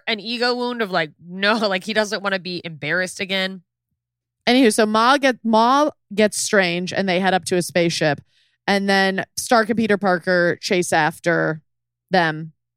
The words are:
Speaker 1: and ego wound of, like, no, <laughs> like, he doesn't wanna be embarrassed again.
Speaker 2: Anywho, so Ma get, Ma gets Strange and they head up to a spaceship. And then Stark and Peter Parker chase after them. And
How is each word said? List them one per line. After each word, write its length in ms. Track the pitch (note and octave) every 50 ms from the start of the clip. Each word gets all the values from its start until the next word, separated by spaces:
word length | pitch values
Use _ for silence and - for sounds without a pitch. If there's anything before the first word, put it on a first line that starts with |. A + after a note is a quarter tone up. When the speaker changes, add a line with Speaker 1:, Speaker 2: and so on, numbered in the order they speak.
| - -
Speaker 1:
and 140 | A3+ G#3+
ego 340 | E3+ A3+ A#3+ A#3+ A#3 B3 B3
wound 260 | B3 B3 A#3+ B3 A#3+
of, 80 | A3+ F#3
like, 220 | F#3 F3 D#3+ D#3 - _
no, 340 | D#3 F3 F3 F#3+ G3 G#3 A3 A#3
<laughs> 100 | A3 G#3
like, 160 | F#3+ F#3 F#3
he 80 | -
doesn't 320 | A3 G#3+ G#3+ G3+ G#3+ G3 G3
wanna 160 | G3+ F#3+ F#3+
be 220 | E3 F#3 F3+ E3+ -
embarrassed 560 | E3+ E3 C#3+ D3 D3 D#3+ F3+ F#3 F3+ - -
again. 440 | G3+ F3+ F#3+ F#3+ F#3+ F#3+ F#3+ F#3 - _ _ _ _ _ _ _ _ _ _ _ _ _ _ _ - -
Speaker 2:
Anywho, 260 | A#3+ B3+ C4+ A3 G#3+
so 120 | - A3
Ma 320 | G#3+ G#3+ A3 A3+ B3 C4+ C#4+
get, 200 | B3+ C4+ B3 - -
Ma 460 | A3+ A3+ G#3+ A3+ A#3+ C4+ C#4+ D4 D4+ - _ _ - G3+
gets 220 | G3 G#3+ G#3 - -
Strange 560 | - - - G3+ F#3+ F3 E3+ F3 F#3 E3+ -
and 160 | - G3 F#3+
they 100 | F3+ F3
head 140 | G3 F#3+ F#3
up 100 | F#3 F3
to 120 | - F#3 F3+
a 40 |
spaceship. 600 | E3+ - - F3+ E3+ E3+ D#3+ - E3 D3+ C#3+ - - _ _ _ _ _ _ _ _
And 220 | - G3 G3 G3 G3
then 380 | G3 F#3+ F#3+ F#3+ F#3+ F#3+ - - _
Stark 340 | - - - B3+ A3+ A3 G3
and 80 | A#3 G#3
Peter 200 | A3+ G#3 G#3 F#3+
Parker 600 | G3+ G3 F3+ F3 - F#3 F3+ F3+ F3 F3 - -
chase 320 | - - G#3+ F3+ F3 - -
after 680 | E3 D#3 D#3 D#3+ - - E3+ E3 E3 D#3+ D#3+ D#3 D#3+ - _ _ _ _ _ _ _ _ -
them. 280 | F3+ F#3+ E3+ D#3+ D#3 D#3
And 140 | E3 D#3+ - _ _ _ _